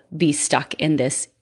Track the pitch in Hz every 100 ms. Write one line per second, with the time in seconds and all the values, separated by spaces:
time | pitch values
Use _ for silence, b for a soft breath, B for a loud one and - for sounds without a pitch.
0 | _ 160 151 147 - 131 - - 156 151
1 | 127 - - _